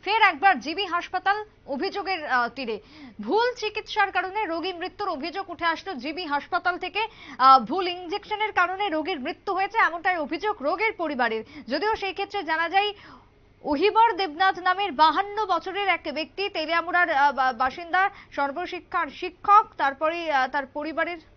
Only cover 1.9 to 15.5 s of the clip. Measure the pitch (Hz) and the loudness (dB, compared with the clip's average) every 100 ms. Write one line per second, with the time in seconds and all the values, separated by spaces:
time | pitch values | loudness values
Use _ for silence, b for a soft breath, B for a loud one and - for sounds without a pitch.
1.9 | 392 359 370 302 247 233 - 254 208 B | -4 -4 -4 0 0 0 -4 -6 -6 B
2.9 | 311 277 208 208 403 480 480 427 427 381 | -20 -20 -12 -2 2 2 0 -6 -6 -6
3.9 | 427 403 381 370 392 403 330 349 349 359 | 0 0 0 -2 -4 -4 -2 -4 -6 -10
4.9 | - 403 311 320 311 381 339 339 320 - | -6 -6 -4 -6 -8 -10 -4 -2 -2 -6
5.9 | 311 254 320 349 285 285 359 370 359 370 | -8 -8 -8 -4 -4 -2 -4 -2 -4 -4
6.9 | 403 440 B B 269 262 262 214 339 359 | -4 -6 B B 4 8 8 8 -2 -2
7.9 | 359 359 320 - 415 415 381 349 370 403 | -4 -6 -6 -6 -2 0 2 2 2 0
8.9 | 311 285 254 254 349 - 359 392 440 359 | 0 -2 -4 -6 -8 -4 -2 0 2 2
9.9 | 339 349 359 285 311 427 403 269 339 440 | 2 -2 0 -2 -2 -4 -2 -2 0 -2
10.9 | - 320 277 240 440 - 302 226 277 415 | -2 -4 0 0 -2 -8 -14 -6 -2 0
11.9 | 427 381 370 392 403 320 320 330 381 403 | -2 -4 -4 -4 -4 -2 -2 2 2 0
12.9 | - B B B _ _ _ - 285 392 | -4 B B B _ _ _ -4 2 2
13.9 | 415 466 392 381 294 381 359 359 359 403 | 4 4 2 -4 2 0 2 0 0 -2
14.9 | 262 311 311 403 415 427 | 4 4 4 -2 -2 -2